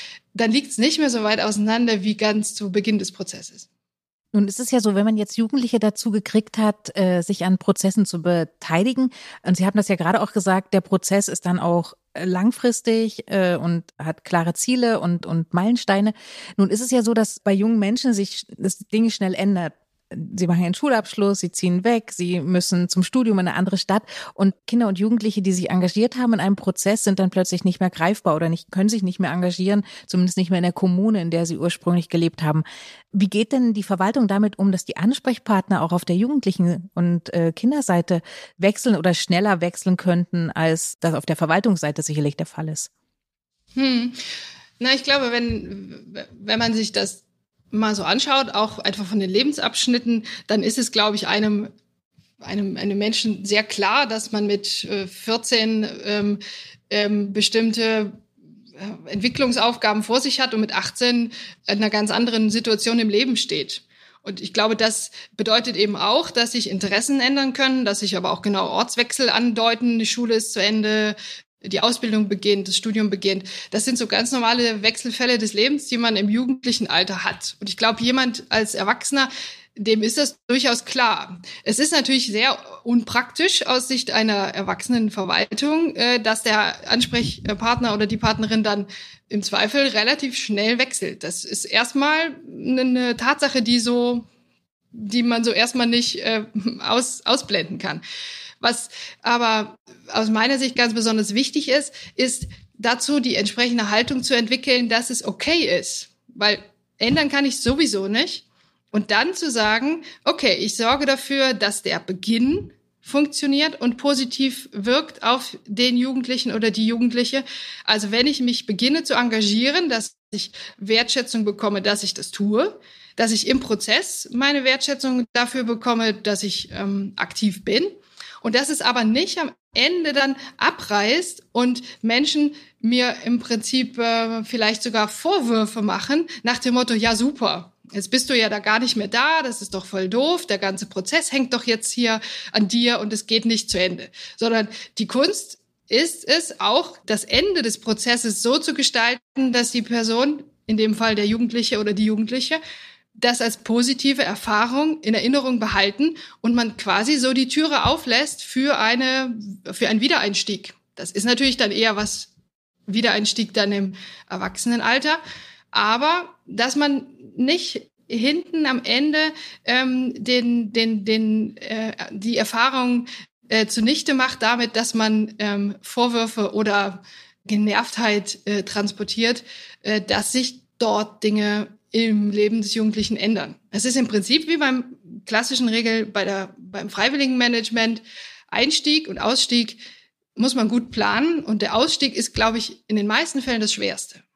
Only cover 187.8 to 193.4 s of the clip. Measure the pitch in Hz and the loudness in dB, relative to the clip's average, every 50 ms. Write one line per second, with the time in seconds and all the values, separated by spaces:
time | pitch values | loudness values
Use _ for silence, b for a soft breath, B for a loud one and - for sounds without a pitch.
187.8 | 226 226 226 220 B B B B B B B B B B - - 254 302 311 - | 0 0 0 -4 B B B B B B B B B B 0 2 2 2 2 0
188.8 | - 302 294 311 311 - 185 - - 214 262 240 - - 240 240 - - - B | 2 2 2 2 0 -2 -6 -4 -2 0 2 0 2 2 2 0 0 0 -6 B
189.8 | B B B B B B B _ _ _ _ - 233 262 247 254 220 196 233 240 | B B B B B B B _ _ _ _ -2 0 0 2 0 0 2 0 -2
190.8 | 233 - - 214 202 202 202 226 294 330 339 294 - 214 220 196 208 - - 226 | -2 -2 -2 0 0 2 2 2 2 0 0 -2 -2 -2 -2 -2 -2 0 2 2
191.8 | 277 311 - - 285 262 - - 226 - - 214 220 226 226 233 220 - - - | 2 2 2 0 0 -2 0 -4 -6 -4 -2 0 0 0 0 -2 -6 -8 -10 -16
192.8 | _ - 214 208 202 208 220 269 330 - - 269 | _ -2 -2 0 2 2 2 2 0 0 -4 -4